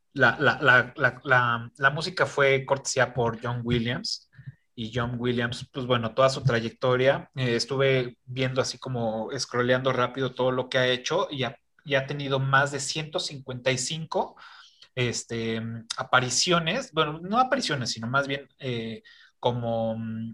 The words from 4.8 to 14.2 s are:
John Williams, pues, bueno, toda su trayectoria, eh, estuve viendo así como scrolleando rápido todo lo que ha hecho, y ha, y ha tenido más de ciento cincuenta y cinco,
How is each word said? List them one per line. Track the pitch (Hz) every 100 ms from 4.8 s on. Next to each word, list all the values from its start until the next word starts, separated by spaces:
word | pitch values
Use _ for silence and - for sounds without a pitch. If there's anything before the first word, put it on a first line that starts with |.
| 110
John | 120 120 120
Williams, | 123 120 120 120 -
pues, | 143 123
bueno, | 123 113
toda | - 131
su | 135
trayectoria, | 131 117 113 - 131 127 131 143 -
eh, | 139 127 117
estuve | - 135 135 131 123 - -
viendo | 127 131 131
así | 120 127
como | 127 123 113 110 110 135
scrolleando | - 123 123 127 131
rápido | 123 123 131 135
todo | - 127
lo | 127 127
que | 131
ha | 127
hecho, | 123 - 165 196
y | 143
ha, | 120 - _ _
y | 151 135
ha | 135
tenido | 147 139 135
más | 135 135 143
de | 139
ciento | - 160 156 180
cincuenta | - 143 131 123 131
y | 131
cinco, | - 160 160 190